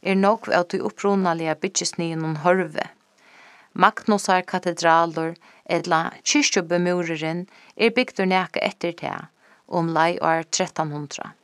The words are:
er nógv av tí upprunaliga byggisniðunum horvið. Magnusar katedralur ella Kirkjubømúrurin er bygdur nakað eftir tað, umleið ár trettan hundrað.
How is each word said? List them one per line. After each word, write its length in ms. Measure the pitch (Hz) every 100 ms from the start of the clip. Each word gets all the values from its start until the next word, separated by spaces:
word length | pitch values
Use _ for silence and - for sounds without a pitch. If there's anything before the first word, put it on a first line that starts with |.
er 160 | - 190
nógv 320 | 196 220 -
av 160 | 175 175
tí 80 | 196
upprunaliga 720 | - - 202 202 185 165 160 151
byggisniðunum 760 | 196 - 175 - 170 160 160 156
horvið. 460 | 165 185 170 151 - _ _ _ _ - - - _
Magnusar 680 | - 190 214 - 208 - 185
katedralur 960 | 180 185 180 175 170 165 170 160 160 165 _ _ -
ella 340 | 170 175 160 165 -
Kirkjubømúrurin 1200 | - 294 277 - 165 175 175 180 170 160 160 170 185 - - -
er 160 | 226
bygdur 360 | 226 254 - 190
nakað 360 | 185 180 - -
eftir 320 | - 170 170
tað, 260 | 147 - - _ _ _ _
umleið 540 | 175 165 160 165 175 160
ár 220 | 165 160
trettan 460 | - 175 - 160 147
hundrað. 420 | 147 - - -